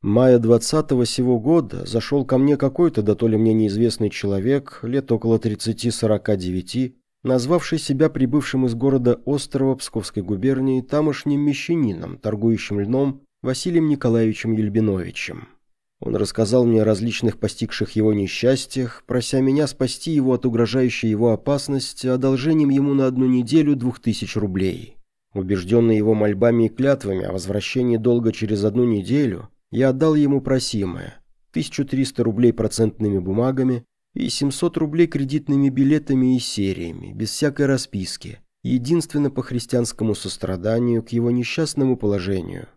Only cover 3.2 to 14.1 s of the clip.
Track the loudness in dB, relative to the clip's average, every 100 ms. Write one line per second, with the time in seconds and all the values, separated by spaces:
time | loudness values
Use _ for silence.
3.2 | 2 4 4 4 2 2 0 0 -4 -2
4.2 | -4 -2 0 -2 -4 -12 -4 -4 -2 -2
5.2 | 2 2 0 -4 -4 -2 -4 -2 0 0
6.2 | 0 -2 0 -4 -4 -4 -4 _ _ _
7.2 | 0 0 2 0 0 -6 -2 2 2 2
8.2 | 0 0 0 0 0 0 2 2 2 0
9.2 | -2 -4 -4 -2 0 0 -4 -8 -6 -8
10.2 | -4 -2 0 0 0 0 0 0 0 -2
11.2 | -2 0 0 -2 -2 0 0 -2 -10 -8
12.2 | -6 0 0 0 -2 -4 0 0 0 -4
13.2 | _ _ -6 -4 0 0 2 0 2